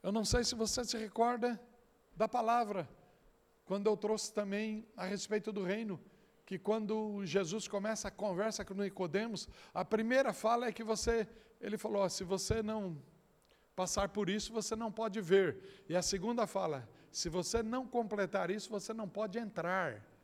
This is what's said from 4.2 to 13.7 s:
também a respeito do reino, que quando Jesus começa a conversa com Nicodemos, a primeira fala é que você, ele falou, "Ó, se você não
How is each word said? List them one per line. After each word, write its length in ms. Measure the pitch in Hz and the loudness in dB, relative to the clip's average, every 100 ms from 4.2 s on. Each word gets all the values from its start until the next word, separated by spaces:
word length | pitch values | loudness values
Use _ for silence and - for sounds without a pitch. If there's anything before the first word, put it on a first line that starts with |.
| - | -2
também 540 | - 202 202 220 214 - - | -2 -2 -2 -2 -4 -10 -8
a 80 | 185 | -4
respeito 460 | 202 - 214 214 | -4 0 -2 0
do 120 | 196 | -2
reino, 360 | 180 208 226 170 - - _ _ - | 0 -2 -2 -6 -10 -20 _ _ -8
que 120 | 190 | -4
quando 680 | 202 220 208 220 214 202 190 | 0 0 2 0 -2 -4 0
Jesus 420 | 180 175 214 - | 0 2 -2 -4
começa 400 | 202 208 220 208 | -4 -2 -4 -6
a 40 | |
conversa 540 | - 202 180 220 208 196 | -4 -2 0 -2 -2 -6
com 80 | |
Nicodemos, 760 | 190 202 196 180 180 226 202 - - - | -4 -4 -2 -2 0 -2 -6 -8 -16 -8
a 120 | - 180 | -6 0
primeira 480 | 220 226 262 269 | 0 4 4 4
fala 320 | 180 226 240 247 | 2 2 2 0
é 60 | |
que 120 | - | -4
você, 440 | 220 220 240 233 214 - - _ | -4 0 2 2 0 -8 -20 _
ele 160 | 214 208 | -6 -4
falou, 240 | 214 202 | 0 2
"Ó, 80 | 190 | 2
se 140 | - | 0
você 400 | 180 190 - 220 | -2 -2 2 0
não 360 | 214 220 196 151 - - _ _ _ _ _ | 0 -2 -4 -8 -12 -20 _ _ _ _ _